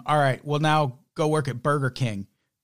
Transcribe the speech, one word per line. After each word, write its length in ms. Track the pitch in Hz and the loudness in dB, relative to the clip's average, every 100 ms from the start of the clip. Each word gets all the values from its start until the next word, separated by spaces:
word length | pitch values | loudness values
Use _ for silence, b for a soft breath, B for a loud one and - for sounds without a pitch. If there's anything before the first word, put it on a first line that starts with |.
| - | 2
"All 120 | 151 | 2
right, 260 | 139 120 147 | 2 0 -2
well, 160 | 147 | 0
now 380 | 151 151 147 123 _ - | 2 2 0 -4 _ -4
go 120 | 156 | 0
work 220 | 156 139 | 0 -2
at 120 | 120 | -4
Burger 280 | 151 147 135 | -2 0 0
King 380 | 131 123 101 98 _ _ _ | -2 -4 -4 -10 _ _ _